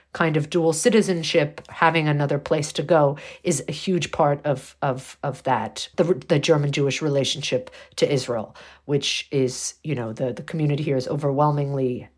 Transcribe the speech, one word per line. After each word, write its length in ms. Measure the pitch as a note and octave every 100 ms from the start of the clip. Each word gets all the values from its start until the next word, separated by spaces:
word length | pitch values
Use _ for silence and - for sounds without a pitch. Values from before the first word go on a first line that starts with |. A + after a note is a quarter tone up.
| _
kind 240 | - E3 D3+
of 140 | D3
dual 240 | F3 E3
citizenship, 880 | D#3+ A#3+ G#3+ F#3 E3+ D#3 E3 D3 - -
having 360 | - E3 E3 D3+
another 320 | C#3+ C#3+ C#3+
place 320 | - D#3 D3
to 80 | -
go, 340 | D#3 E3 C#3+ C#3+ - -
is 200 | - D3 -
a 60 |
huge 400 | D3+ - F3 D3
part 320 | - D3+ D3
of, 320 | D3 C3 - -
of, 340 | C#3+ C3+ - -
of 200 | C#3+ -
that, 440 | - A#2+ A2 - - -
the, 80 | E3 - -
the 100 | D3+
German-Jewish 640 | C#3+ D3+ C#3+ C#3 C#3 -
relationship 720 | D#3 C#3 B2+ D3+ - B2+ - - - -
to 160 | -
Israel, 420 | C#3 - A#2 - - - -
which 420 | - C#3+ - - -
is, 420 | C#3+ B2+ C3+ - -
you 120 | D3+
know, 180 | C3+ A2+
the, 220 | A2 C3
the 80 | A#2
community 400 | - E3 D3+ C#3+
here 160 | D3+ C3+
is 100 | -
overwhelmingly 1000 | C#3+ C#3+ C3+ D3+ D3 C#3+ C#3 C3 B2 -